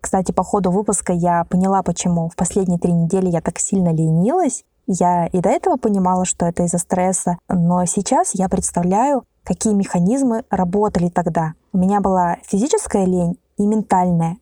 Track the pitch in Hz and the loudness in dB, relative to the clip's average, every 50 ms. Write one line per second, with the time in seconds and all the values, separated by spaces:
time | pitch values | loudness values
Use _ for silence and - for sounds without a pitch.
0 | - - - 190 180 - 180 - 185 - - 208 185 185 175 202 214 226 208 - | -4 -2 -2 -2 -2 0 -2 -2 -2 0 -2 0 0 0 0 0 0 -2 -4 -4
1 | - - 180 170 170 175 175 170 170 - - 180 190 190 196 196 185 - 170 - | -2 -2 -2 0 2 2 2 0 0 0 0 0 2 2 0 0 0 -2 -4 -2
2 | - 180 175 170 165 165 - - 180 - - 214 185 180 175 170 - 175 175 170 | -2 0 0 0 -2 -4 -4 -4 -4 -2 0 0 0 0 0 0 0 0 2 2
3 | 165 165 - 190 185 185 170 165 - - 170 - - - - 196 180 170 160 156 | 2 2 0 0 0 0 0 0 -2 -4 -6 -4 -6 -2 0 0 2 2 2 2
4 | 160 160 160 165 180 226 320 381 349 269 - - _ _ _ _ _ - 190 170 | 2 2 2 2 2 2 2 2 0 0 -2 -4 _ _ _ _ _ -6 -2 0
5 | 185 175 180 175 170 - - 185 170 190 247 349 - 392 339 262 - 226 202 196 | 2 2 2 0 -2 -2 -2 0 0 0 0 2 0 0 -2 0 0 0 0 2
6 | 185 180 185 185 185 - - _ 175 175 170 - 175 175 - 175 - _ 185 180 | 2 2 0 0 0 -2 -2 _ -2 -2 0 0 -2 0 -2 -4 -2 _ -2 0
7 | 180 190 185 - - 185 175 - _ - 190 180 170 170 180 180 180 175 - 202 | 0 0 0 -2 -2 -4 -4 -4 _ -4 0 0 2 2 2 2 0 0 -2 -4
8 | 190 - 262 294 370 - - 190 185 185 196 185 - - - 180 175 175 190 208 | -2 0 0 0 0 0 -2 -2 -2 -2 -2 -2 -4 -4 -4 -2 0 0 0 2
9 | 240 285 285 247 - _ _ _ _ - 185 - - 226 214 196 190 - - 180 | 2 0 0 -2 -4 _ _ _ _ -8 -6 -2 0 0 0 0 0 0 0 0
10 | 175 185 240 277 277 247 226 226 - _ - 190 185 175 180 202 214 208 - 180 | 2 2 2 2 0 0 0 -2 -4 _ -2 -2 0 0 0 0 0 2 0 0
11 | 170 175 - 180 170 175 165 170 160 160 156 _ _ _ - 185 185 190 202 208 | -2 0 0 0 -2 0 -2 -2 -2 -4 -6 _ _ _ -2 0 2 2 2 2
12 | 190 196 190 185 180 170 170 - - - - 196 226 311 - 427 - - - 208 | 2 2 2 2 2 0 -2 -4 -4 -2 0 0 2 2 0 -2 -2 -2 0 0
13 | 190 185 180 180 175 170 180 - _ _ _ - 202 208 214 220 208 - 202 185 | 2 2 2 0 0 -2 -2 -6 _ _ _ -2 0 0 0 0 0 2 2 2
14 | 180 180 175 165 165 160 175 - | 2 2 2 0 0 -2 -4 -8